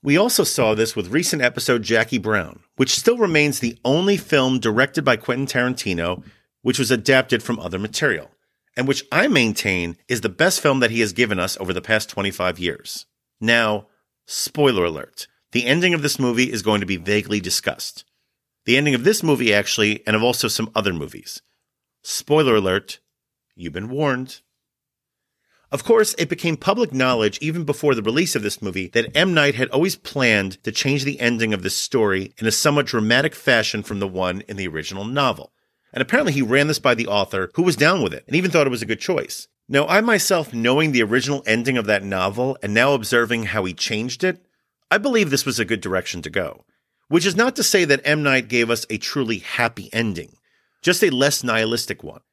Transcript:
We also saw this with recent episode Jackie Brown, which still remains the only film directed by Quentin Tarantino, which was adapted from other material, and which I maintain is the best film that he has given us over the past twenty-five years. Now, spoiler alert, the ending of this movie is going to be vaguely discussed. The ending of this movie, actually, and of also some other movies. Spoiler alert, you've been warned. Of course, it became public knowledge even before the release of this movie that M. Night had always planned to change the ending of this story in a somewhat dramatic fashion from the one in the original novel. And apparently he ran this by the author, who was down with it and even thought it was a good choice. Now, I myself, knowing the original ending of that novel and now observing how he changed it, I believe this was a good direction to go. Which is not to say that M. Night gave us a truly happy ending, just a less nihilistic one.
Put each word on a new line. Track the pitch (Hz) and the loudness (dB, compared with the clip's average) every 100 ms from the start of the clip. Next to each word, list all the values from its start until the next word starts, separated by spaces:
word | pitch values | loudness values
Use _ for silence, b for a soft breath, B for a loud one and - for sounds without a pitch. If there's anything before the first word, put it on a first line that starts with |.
We | 143 151 | 2 2
also | 226 - | 4 2
saw | 147 - 113 107 | 0 2 2 4
this | 113 - | 0 0
with | 90 | -2
recent | 135 170 160 | -2 -2 0
episode | 123 127 - 120 | 0 0 0 0
Jackie | 107 113 107 127 | 2 0 2 -2
Brown, | 107 107 80 - _ - | 0 -2 -2 -10 _ 0
which | 131 | 0
still | - - 240 | 4 2 4
remains | 208 160 147 135 | 2 4 2 0
the | 120 117 | -4 -2
only | 120 151 196 202 | 0 2 2 0
film | - 147 131 131 | 2 2 2 2
directed | 113 107 135 - | 2 2 2 2
by | 139 117 | 2 0
Quentin | - 127 135 | 0 -4 -2
Tarantino, | 127 123 127 - 85 85 90 B B B _ | 0 -2 -2 -4 -2 -2 -4 B B B _
which | 127 127 | -2 0
was | 117 | 0
adapted | 123 107 131 127 120 | 0 4 2 4 -2
from | - 117 | 0 -6
other | 87 92 | -4 -6
material, | 110 - - 82 - _ _ _ _ - | -6 -2 -2 -2 -6 _ _ _ _ -6
and | 131 | -2
which | 135 - | -2 -2
I | 151 269 | 0 2
maintain | 170 113 104 104 92 85 85 _ | 2 2 0 -2 -2 -4 -8 _
is | 120 | -4
the | 104 | -2
best | 90 170 - | 0 0 2
film | 151 135 | 0 2
that | 117 | 0
he | 117 | 2
has | 107 | -2
given | 92 120 95 | 0 0 0
us | 92 - | -2 -4
over | 92 | -4
the | 92 | -6
past | - 110 - | 0 -2 -2
twenty-five | - 98 92 92 87 | -4 -4 -2 -2 -2
years. | 87 69 - - - _ _ _ | -4 -6 -12 -16 -16 _ _ _
Now, | 110 117 110 104 101 _ _ _ _ | 2 2 2 0 -6 _ _ _ _
spoiler | - - - 143 104 85 | -8 -8 2 2 4 0
alert, | 76 - - - _ _ | -2 -12 -16 -18 _ _
the | 120 120 | -4 0
ending | 151 180 170 | 2 2 0
of | |
this | 143 - | -2 0
movie | 127 117 127 | 0 2 0
is | 117 | 0
going | 98 104 | 0 0
to | 95 | 0
be | 92 | -6
vaguely | 85 104 98 104 | -2 -2 0 -4
discussed. | 90 - - - - - - _ _ _ _ _ - | -2 -4 -4 -6 -12 -16 -20 _ _ _ _ _ 0
The | 127 | 2
ending | 147 | 2
of | 127 147 | 2 2
this | 214 | 2
movie, | 165 139 120 104 | 0 0 2 2
actually, | 98 - 104 104 - | 0 0 0 0 -2
and | 107 | 0
of | |
also | 120 120 113 | 0 0 -4
some | - 110 - | -4 -4 -2
other | 101 | -2
movies. | 85 73 - - - _ _ _ _ _ _ | -4 -8 -12 -16 -18 _ _ _ _ _ _
Spoiler | - - - 151 139 110 | -10 -10 0 2 6 4
alert, | 95 95 - - _ _ _ _ _ _ | 4 0 -2 -18 _ _ _ _ _ _
you've | 85 | -10
been | 78 107 | -10 -8
warned. | 135 151 127 131 - _ _ _ _ _ _ _ _ _ _ _ _ _ | -2 -2 -2 -6 -12 _ _ _ _ _ _ _ _ _ _ _ _ _
Of | 139 | -8
course, | - 226 214 - | 2 4 4 0
it | 165 | -4
became | - 170 156 | -2 -2 -2
public | - 208 220 | -2 0 -2
knowledge | 131 127 123 107 - | 0 2 4 2 0
even | 151 165 151 | -6 -4 -4
before | 143 147 123 | 0 2 2
the | |
release | 104 127 180 - | 2 0 0 -2
of | |
this | 104 - | -4 -6
movie | 101 92 90 | -6 -6 0
that | - 117 147 | 0 0 0
M. | 185 | 2
Night | 165 143 123 | 4 2 0
had | 127 | -2
always | 131 185 - | 0 0 -2
planned | - 143 123 107 98 92 | -8 0 2 4 0 -6
to | - | -8
change | 107 139 139 | -4 -2 0
the | 135 139 | -2 -2
ending | 120 117 113 | -2 0 -2
of | 104 | -2
this | 92 - | -4 -6
story | - 127 107 95 95 - | -2 0 2 0 -4 -4
in | 110 | -2
a | |
somewhat | 107 156 147 139 | 0 2 2 0
dramatic | 117 107 120 151 - | 0 2 2 0 -2
fashion | - 120 107 107 | 2 2 2 -4
from | 101 104 | -6 -6
the | 98 | -4
one | 92 92 92 - | -2 -4 -4 -10
in | 101 | -8
the | 92 | -6
original | 78 78 95 | -6 -8 -8
novel. | 104 139 135 82 - _ _ _ _ | -6 -2 -2 -2 -10 _ _ _ _
And | - | -6
apparently | 127 254 262 | 0 0 0
he | 139 | 0
ran | 117 135 147 | 2 2 2
this | 151 | 0
by | 139 | 0
the | 117 117 | 0 0
author, | 104 98 95 92 - | 0 0 -4 -4 0
who | |
was | 180 147 | 0 2
down | 147 185 | 2 2
with | 104 | 0
it | 71 - | -4 -4
and | 156 | -2
even | 180 | 2
thought | 165 139 | 2 2
it | |
was | 120 | -2
a | 120 | -4
good | 110 | -6
choice. | - 175 - - - _ _ | -2 -4 -4 -10 -16 _ _
Now, | 139 147 | 0 2
I | 185 | 2
myself, | 233 214 - 180 151 | 2 0 2 0 -2
knowing | 117 117 135 156 | -2 2 2 2
the | 127 | 2
original | 107 120 127 139 110 | 2 0 0 -4 0
ending | 113 120 127 | 0 0 -2
of | 104 | 0
that | 101 | 0
novel | 98 95 95 101 127 135 | 0 -2 -2 -2 -4 -4
and | 104 | -2
now | 107 135 | 2 4
observing | 139 104 120 113 117 104 | 2 2 0 2 -2 -2
how | 107 92 | -2 -4
he | |
changed | 85 - 107 120 - | -4 -4 -4 -4 -2
it, | 185 180 _ _ _ _ _ | -2 -2 _ _ _ _ _
I | 220 | 0
believe | 247 233 180 | 2 2 2
this | 139 - | 0 -2
was | 110 | -4
a | 113 | -2
good | 110 | -2
direction | 92 92 - 90 | -2 -4 -4 -10
to | 80 | -6
go. | 85 80 - _ _ _ _ _ | -4 -4 -10 _ _ _ _ _
Which | 165 180 | 2 2
is | 180 | 2
not | 247 262 | 0 0
to | |
say | 214 202 139 | 2 2 4
that | 139 143 | 2 2
M. | 151 | 2
Night | 143 131 110 | 2 2 2
gave | 120 117 | 0 2
us | 117 - | 0 -2
a | 110 | -8
truly | - 147 117 113 | -4 -4 -4 -4
happy | - - 117 117 101 | -6 -2 -2 -2 -8
ending, | 113 113 85 - _ _ _ _ _ | -4 -2 -4 -10 _ _ _ _ _
just | - 180 | 0 4
a | 202 | 2
less | 127 139 139 | 2 0 0
nihilistic | 123 113 110 117 - - | -2 0 0 -2 -4 -10
one. | - - _ | -12 -18 _